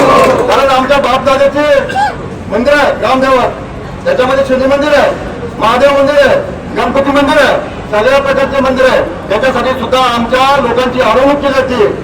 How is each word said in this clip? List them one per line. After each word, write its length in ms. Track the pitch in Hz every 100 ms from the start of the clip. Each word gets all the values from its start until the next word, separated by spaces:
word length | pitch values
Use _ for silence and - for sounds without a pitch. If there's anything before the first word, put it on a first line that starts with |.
| - - - - -
कारण 220 | 220 269
आमच्या 280 | 262 254 277
बापदाद्याचे 840 | 269 269 277 269 277 285 294 277 - - 831 - - - -
मंदिर 220 | 196 254
आहे, 280 | 294 269 -
रामदेवात, 480 | 214 254 269 262 214 - - - - - 262
त्याच्यामध्ये 380 | 269 254 269 269
शनी 160 | 254 262
मंदिर 280 | 277 294 285
आहे, 140 | 208 - - - - -
महादेव 340 | 214 247 277
मंदिर 360 | 277 277 294 262
आहे, 80 | 185 - - - -
गणपती 360 | - 269 277
मंदिर 300 | 277 277 311
आहे, 160 | 262 - - - -
सगळ्या 300 | 208 233 -
प्रकारचे 400 | - - 269 269
मंदिर 240 | 262 254 254
आहे. 440 | - - - -
त्याच्यासाठी 400 | 208 262 247 254
सुद्धा 300 | 254 247 262
आमच्या 600 | 254 240 233 254 269 277
लोकांची 400 | 240 - 254 247
अडवणूक 400 | 254 254 277 285
केली 120 | 277
जाते. 320 | 262 254 247 196 143